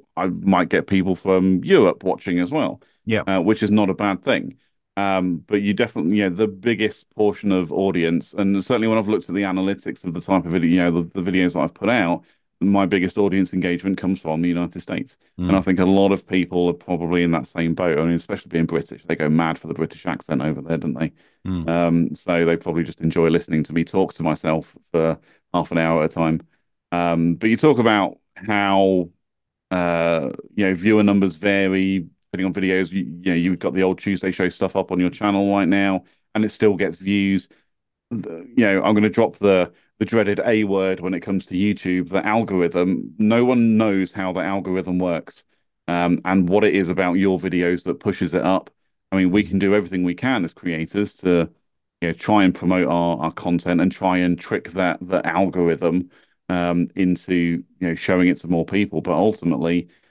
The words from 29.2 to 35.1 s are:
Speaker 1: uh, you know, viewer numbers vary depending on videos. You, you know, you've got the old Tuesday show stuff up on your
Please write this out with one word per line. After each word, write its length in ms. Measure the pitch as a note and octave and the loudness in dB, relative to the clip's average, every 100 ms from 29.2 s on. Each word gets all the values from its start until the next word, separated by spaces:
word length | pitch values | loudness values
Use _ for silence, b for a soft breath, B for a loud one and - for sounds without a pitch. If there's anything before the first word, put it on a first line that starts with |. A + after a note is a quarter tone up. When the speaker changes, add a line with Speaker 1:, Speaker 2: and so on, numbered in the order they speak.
| _ _ _ _ _ | _ _ _ _ _
Speaker 1:
uh, 600 | F#2 F2 E2+ E2+ E2 C#2 - - | -4 0 0 0 0 -2 -8 -8
you 100 | - | -2
know, 100 | G2 | 0
viewer 280 | F2+ G2+ G#2+ | 0 2 4
numbers 340 | G2+ G2+ G2 D#2 | 4 4 2 0
vary 720 | G2+ G2 G2 F#2+ F#2+ F#2+ E2+ _ _ | 0 0 2 0 0 -2 -4 _ _
depending 140 | F#2 F#2 | -6 -4
on 60 | |
videos. 360 | F2+ F#2 F#2 F2+ | -2 0 0 0
You, 140 | F#2+ - E2+ | -4 -6 -6
you 80 | F#2 | -2
know, 40 | |
you've 240 | E2+ F2 F2+ | 0 0 -2
got 140 | F#2+ | -2
the 100 | D#2+ | 0
old 160 | F#2+ F#2 | 0 0
Tuesday 320 | - F#2+ F#2+ | -4 -4 -4
show 180 | F2+ F#2 | -2 -4
stuff 280 | - F#2+ G2 | -2 -4 -2
up 140 | F#2+ | -2
on 80 | F2+ | 0
your 120 | F2+ | -2